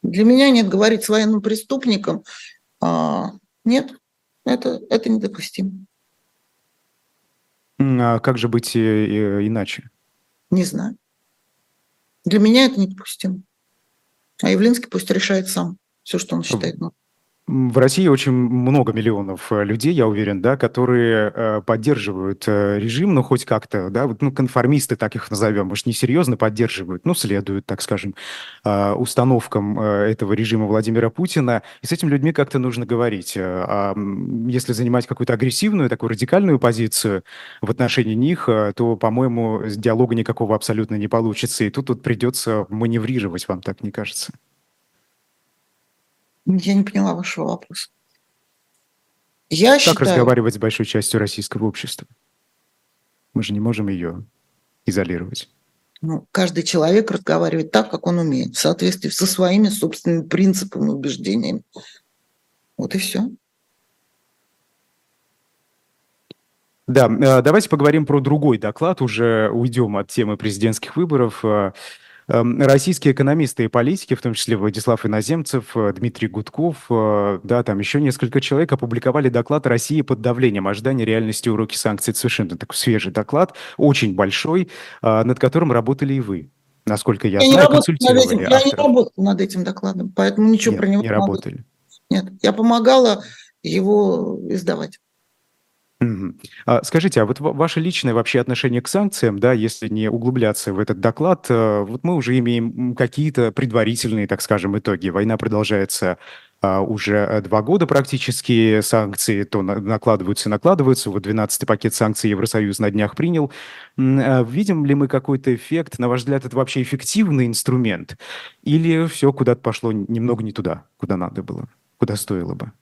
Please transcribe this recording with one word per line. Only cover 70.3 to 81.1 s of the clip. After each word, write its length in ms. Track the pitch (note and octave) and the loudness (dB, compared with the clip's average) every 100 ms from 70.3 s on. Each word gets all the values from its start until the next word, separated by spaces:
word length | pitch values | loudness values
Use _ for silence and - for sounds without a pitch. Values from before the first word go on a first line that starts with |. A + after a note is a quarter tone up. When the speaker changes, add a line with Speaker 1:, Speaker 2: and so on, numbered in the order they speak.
| G#2 | -2
Speaker 2:
президентских 580 | G#2+ G2 A2+ A2 - D#3 | -4 0 -2 -2 -6 -4
выборов. 440 | F3 C#3+ A#2 - A2 | 0 2 0 0 0
Э, 280 | G#2 G2 - - - - - - | 0 0 -6 -20 -20 -20 -20 -2
эм, 320 | A#2 A#2+ A#2 | 2 2 2
российские 520 | C#3 C3+ F3 F3+ D3 | 6 6 4 2 2
экономисты 520 | C3+ C#3 D#3 C3+ - A2 | 2 2 2 0 -2 0
и 20 | |
политики, 460 | A#2+ B2 F#3+ - A#2+ | 0 0 -2 -4 -4
в 60 | |
том 120 | B2 A2 | -2 -4
числе 220 | - A2 | -2 0
Владислав 480 | G#2 G2+ B2 A2+ G#2+ | 0 -2 -2 0 0
Иноземцев, 720 | G#2+ G#2 E3 D3 C3 - A#2 | -2 -2 -2 -2 -6 -4 -2
э, 160 | G#2 | -2
Дмитрий 340 | F#2 A#2 - A2 | -2 -6 -4 -6
Гудков, 560 | G#2+ G#2 - E3+ D3+ - | -4 -8 -2 -2 -2 -2
э, 500 | A#2 G#2+ G#2 G2+ F#2+ | 0 2 2 0 -2
да, 200 | G2+ A#2+ | 0 0
там 160 | A#2 G2+ | 0 -4
ещё 200 | G2+ C#3+ | -2 0
несколько 420 | D3 B2+ A#2+ C3+ | 0 -2 -2 -2
человек 320 | - C#3+ D#3+ | 0 0 0
опубликовали 560 | C3+ A#2+ A#2 C3 C3+ C3 | -2 -2 -2 0 0 0
доклад 380 | A#2+ A#2 D3+ C3 | 0 0 -2 0
«Россия 360 | A#2 - D3+ | 0 0 -2
под 180 | - A#2 | 0 -2
давлением. 460 | B2 B2 B2+ G2+ F#2+ | -2 2 2 2 -2
Ожидание 380 | G2+ A#2+ C3+ | -2 -2 0
реальности, 440 | A2 | 0